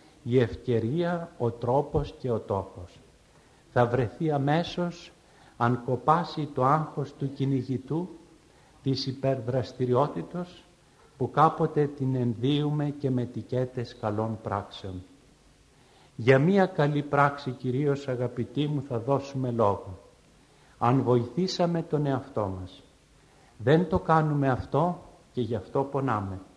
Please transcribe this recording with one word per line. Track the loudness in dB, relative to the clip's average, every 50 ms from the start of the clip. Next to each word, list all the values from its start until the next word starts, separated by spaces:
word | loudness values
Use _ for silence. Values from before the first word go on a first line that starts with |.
| -20 -20 -20 -12 -6
η | 2 4 4
ευκαιρία, | 4 4 0 -6 -4 0 0 0 0 0 0 0 0 0 -2 -4 -6 -8 -8 -4
ο | -2 -2
τρόπος | -2 -2 -2 0 2 2 2 0 -2 -2 -2 -2 -8 -8
και | -4 -2
ο | -2 -2
τόπος. | -2 -2 -2 -2 -2 -6 -10 -16 -16 -18 -18 -20 -20 -20 -20 _ _ _ _ -20 _ _ _ -20 _ -4 2
Θα | 2 2
βρεθεί | 4 4 0 0 -2 -2 -4 -2 0
αμέσως, | 0 0 2 2 2 2 0 -2 -4 -4 -4 -4 -4 -8 -16 -20 -20 _ _ _ -20 -20 -20 -16 -4
αν | 0 2 2 2 2 0
κοπάσει | -2 -4 -2 4 4 4 4 2 -2 -4 -6 -6 -4 -2
το | 0 2
άγχος | 4 4 2 2 -2 -4 -6 -6 -6 -6
του | -6 -6 -6 -4
κυνηγητού, | -2 -2 0 0 0 0 -2 -4 -4 -4 -4 -4 -4 -4 -6 -10 -16 -20 -20 -20 -20 _ _ _ -20 -20 _ -18 -8 -2
της | -2 -2 -2 -2
υπερδραστηριότητος, | -6 -6 -4 -2 -2 -2 0 -2 -2 -2 -2 -2 -2 -4 -4 0 2 4 4 4 2 0 -6 -8 -8 -8 -8 -8 -10 -12 -20 -20 _ _ _ _ _ _ _ -20 -18 _
που | -6 -6 -2
κάποτε | 2 4 4 4 4 2 -2 0 2 2 0
την | 0 0 -2 -2 -2 0
ενδύουμε | 0 0 0 -2 0 0 0 2 2 0 0 0 -2 -2 -2 -4 -2
και | -2 -2
με | 0 0 -2
τικέτες | -4 -6 -10 -8 -4 -2 -2 -2 -2 -4 -8 -8 -8 -10 -6
καλών | -4 -4 -2 -2 -2 -2 -4 -6 -6
πράξεων. | -4 -4 -4 -4 -6 -14 -14 -12 -10 -10 -10 -12 -14 -20 -20 _ _ _ _ _ _ _ _ _ _ _ _ _ _ _ -20 -20 -20 _
Για | -4 4 6 6 6
μία | 6 6 6 4 4
καλή | 2 2 0 0 2 2 0 -2
πράξη | 0 2 4 4 4 2 -2 -8 -8
κυρίως, | -8 -6 -4 -4 -2 0 0 0 0 -2 -2 -6
αγαπητοί | -4 -2 -4 -4 -4 -4 -6 -6 -2 -2 -2
μου, | -2 -2 -4 -4 -4
θα | -6 -6
δώσουμε | 0 0 0 0 0 -4 -6 -4 -4 -2
λόγο. | 2 4 4 4 4 0 -4 -12 -14 -16 -18 -20 -20 _ _ _ -20 -20 _ _ _ _ -20 -20 -8 0
Αν | 2 4 4 4 4
βοηθήσαμε | 4 2 2 2 0 -2 -2 -2 -2 0 0 0 0 0 -2 -2
τον | -2 -2 -2 0
εαυτό | 0 -2 -2 -4 -6 -4 -4 -2 -2 -4 -6
μας. | -10 -12 -14 -20 -20 -20 _ _ _ _ _ _ _ _ _ -20 -20 -20 _ -4
Δεν | 2 4 4 4 4 2
το | 0 -2
κάνουμε | 2 4 4 4 4 4 2 2 2 2
αυτό | 2 0 -2 -2 0 0 2 2 0 -4 -10 -20 -20 -20 _ _ -6
και | -4
γι' | -4 -2 -2
αυτό | -6 -6 -4 -2 -2 -2
πονάμε. | 0 -2 -2 0 0 0 0 -2 -4 -8 -10 -12 -16 -20